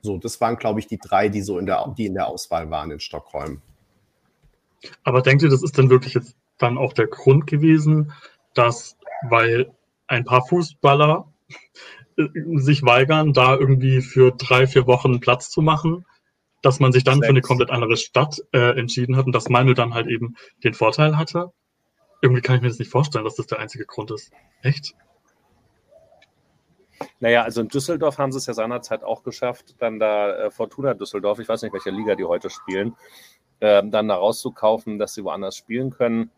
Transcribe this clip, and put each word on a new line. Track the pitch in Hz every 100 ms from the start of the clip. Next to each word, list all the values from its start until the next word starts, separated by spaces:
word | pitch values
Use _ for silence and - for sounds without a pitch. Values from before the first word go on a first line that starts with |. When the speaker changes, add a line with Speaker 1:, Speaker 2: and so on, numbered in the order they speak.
Speaker 1:
So, | 104 95
das | 117 -
waren, | 113 113
glaub | 117 107
ich, | -
die | 110
drei, | - 98 104
die | 101
so | 101 90
in | 95
der, | 92 - 95
die | 107
in |
der | 95 82
Auswahl | 87 - 85 80
waren | 78 78
in | 76
Stockholm. | - 76 _ 71 73 69 _ _ _ _ _ _ _ _ _ _ _ _ - -
Speaker 2:
Aber | - 123
denkt | 127 139
ihr, | 160
das | 135
ist | 175 -
denn | 131
wirklich | 127 -
jetzt | 120 - _ _ _
dann | 120 123
auch | 127
der | - 107
Grund | - - 139 147
gewesen, | 147 160 160 151 156 147 - - _ _
dass, | - 120 - - _ - - 123
weil | 113 113 117 131 _ _ _ _
ein | 127
paar | 123 123 127
Fußballer, | 175 160 - 143 139 151 165 - _ _ - _ _ - - _ -
äh, | 151 - 165 160
sich | 131 147
weigern, | 123 123 135 156 156
da | 135 127 135
irgendwie | 135 131 131 131
für | 127 131 127
drei, | - 127 127 131
vier | 135 123
Wochen | 123 135 120
Platz | 123 123 -
zu | -
machen, | 156 156 160 170 - _ _ _ _ _
dass | 139 131
man | 131
sich | 127
dann | 131 135
für | 131
eine | 135
Speaker 3:
Sechs. | -
Speaker 2:
komplett | 123 127
andere | 123 113 113
Stadt, | - 123 147 - -
äh, | 131 120 127
entschieden | 120 - 123 131
hat | 131
und |
dass | 120 -
Malmö | 123 131
dann | 123 117 117
halt | 117
eben | 117 113 - - _
den | 120 120
Vorteil | 113 110 151 151
hatte? | 160 170 175 _ _ _ _ _ _ _
Irgendwie | 131 123
kann | 120 127
ich |
mir | 123
das | 113
nicht | 113
vorstellen, | 120 147 120 110
dass | -
das | 107
der | -
einzige | 107 117 104
Grund | - 110
ist. | 107 - _ _ _
Echt? | 127 147 - _ _ _ _ _ _ _ _ _ _ _ _ _ _ _ _ _ _ _ _ _ - _
Speaker 3:
Naja, | 117 120
also | 117 117
in | 110
Düsseldorf | 139 139 165 156 139
haben | 139
sie | 131
es | 127
ja |
seinerzeit | 113 113 120 - 110
auch | 101 113
geschafft, | - - 123 120 _ _
dann | 117 110
da, | 107 104 104 95 107
äh, |
Fortuna | _ 113 - 135
Düsseldorf, | 104 101 104 101 104
ich | 110
weiß | 113
nicht, | 110
welche | 98 101
Liga | 95 107 95
die |
heute | 90 87 92
spielen, | - - 95 107 117 _ - _ _ _ _
ähm, | 107 101 101
dann | 107 107
da | 95
rauszukaufen, | 101 117 127 - 107 113 113 104
dass | 104
sie | -
woanders | 95 85 95 -
spielen | _ 117 131
können. | 131 120 113 113